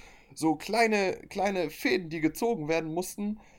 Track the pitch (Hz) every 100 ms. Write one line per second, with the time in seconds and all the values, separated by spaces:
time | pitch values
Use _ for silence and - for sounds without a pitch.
0 | - - - - 160 151 - 220 226 214
1 | 190 - - 196 196 190 156 - 262 220
2 | 165 160 151 - 233 208 147 160 160 165
3 | 185 - 208 214 -